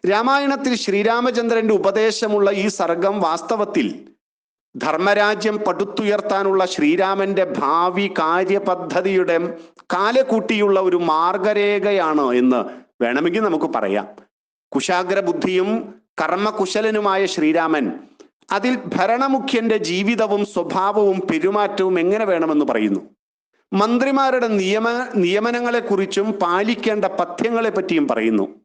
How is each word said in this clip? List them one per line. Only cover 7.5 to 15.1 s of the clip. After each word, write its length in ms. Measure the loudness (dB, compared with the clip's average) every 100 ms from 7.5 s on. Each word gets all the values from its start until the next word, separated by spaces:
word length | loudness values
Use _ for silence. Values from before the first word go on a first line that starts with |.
| 0 0 2 2 0 -2
കാര്യപദ്ധതിയുടെ 1500 | -2 0 0 2 0 0 -4 -2 -2 0 0 2 0 0 -8 -18 _ _
കാലക്കൂട്ടിയുള്ള 880 | -2 2 2 2 0 0 0 2 4
ഒരു 160 | 2 2
മാർഗരേഖയാണ് 1400 | 2 2 2 0 0 2 2 2 0 0 2 2 2
എന്ന് 320 | 2 4 2 -2 -8 -20 _
വേണമെങ്കിൽ 380 | -2 0 0 0
നമുക്ക് 240 | 0 0
പറയാം. 440 | -2 -2 -2 -2 -4 -14 -20 _ _ _ _
കുശാഗ്രബുദ്ധിയും 1200 | -4 0 -2 0